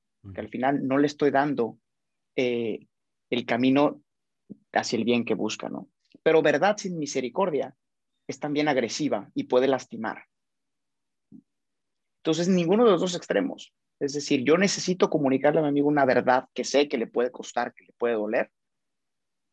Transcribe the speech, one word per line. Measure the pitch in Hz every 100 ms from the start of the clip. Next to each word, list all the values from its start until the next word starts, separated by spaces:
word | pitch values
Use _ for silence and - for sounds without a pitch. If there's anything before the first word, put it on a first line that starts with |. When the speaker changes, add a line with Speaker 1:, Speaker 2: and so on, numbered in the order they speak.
| _ _
Speaker 1:
Ujú. | 98
Speaker 2:
que | 95
al | 107
final | 117 127 143 135
no | 135
le | 143
estoy | 147 147
dando, | 135 147 127 117 - _ _ _ _ _ -
eh, | 123 120 117 98 - _ _ _ -
el | 123
camino | 120 120 131 135 147 - _ _ _ _ - - _
hacia | 110 107 113
el |
bien | 110 120
que | 117
busca, | 101 107 - -
¿no? | - - _ _ _
Pero | 160 160
verdad | 147 143 190 208
sin | 190 170
misericordia | 143 135 123 160 190 143 113 - _ _ _ _ -
es | 135
también | 147 147 151
agresiva | 131 113 - 143 110 101
y | -
puede | - 127 135
lastimar. | 131 - 113 110 - - _ _ _ _ _ _ _ _ _ _ 71 _ _ _ _ _ _ _ _
Entonces, | - 156 175
ninguno | 185 165 208
de | 240
los | 175
dos | 185
extremos. | 170 - 101 95 - - _ _ -
Es | 139
decir, | 143 143 143
yo | 123 165
necesito | 196 - - 180 190
comunicarle | 156 139 135 147 160
a |
mi | 147
amigo | 143 143
una | 147 131
verdad | 120 127 127 -
que | -
sé | 117 135 143
que | 139
le | 110
puede | 120 123
costar, | - 107 - 120
que | -
le | _ -
puede | 117
doler, | 113 107 120 - _ _ _ _ _ _ _ _ _ _